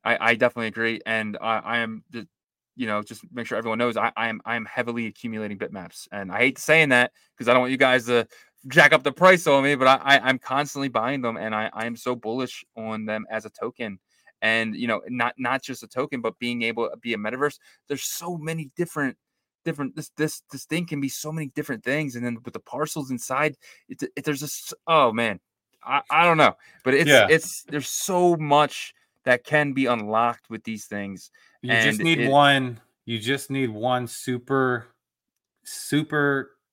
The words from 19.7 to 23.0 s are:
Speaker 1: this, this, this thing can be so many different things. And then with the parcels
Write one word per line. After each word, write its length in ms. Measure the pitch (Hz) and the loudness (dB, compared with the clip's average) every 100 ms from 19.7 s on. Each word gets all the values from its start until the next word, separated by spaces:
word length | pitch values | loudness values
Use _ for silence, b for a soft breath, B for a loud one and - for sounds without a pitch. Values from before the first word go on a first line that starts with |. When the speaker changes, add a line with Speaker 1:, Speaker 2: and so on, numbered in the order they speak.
| 147 135 - | -6 -8 -8
Speaker 1:
this, 140 | - - | -16 -4
this, 240 | 151 - _ | -4 -4 _
this 140 | 135 - | -18 -6
thing 220 | 160 170 | -6 -4
can 120 | 147 | -4
be 100 | 139 | -6
so 220 | - 151 | -6 -8
many 160 | 160 143 | -8 -8
different 340 | 147 147 113 | -8 -6 -6
things. 320 | 120 147 147 120 | -4 -4 -4 -6
And 100 | 120 | -6
then 140 | 117 | -6
with 120 | 120 - | -12 -16
the 40 | |
parcels 520 | _ 127 151 160 | _ -6 -6 -6